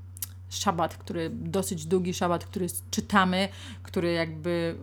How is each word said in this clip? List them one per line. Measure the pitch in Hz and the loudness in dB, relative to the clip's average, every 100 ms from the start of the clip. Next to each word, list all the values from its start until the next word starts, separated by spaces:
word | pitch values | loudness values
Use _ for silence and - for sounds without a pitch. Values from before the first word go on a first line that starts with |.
| - - - - - | -12 -12 -12 -12 -10
szabat, | - 208 170 165 - | -2 0 2 2 -2
który, | - 175 165 | -6 -2 -2
dosyć | - 165 190 190 170 156 | -2 -2 0 0 -2 2
długi | 185 180 | 2 2
szabat, | 180 180 170 - | 2 2 2 0
który | - 180 | -4 -2
s-, | - - | -4 -4
czytamy, | - - 208 185 185 196 - - - | -4 4 6 6 4 2 -2 -12 -12
który | - 196 170 | -6 0 2
jakby, | 170 165 156 160 170 165 - | 2 0 -2 0 0 0 -2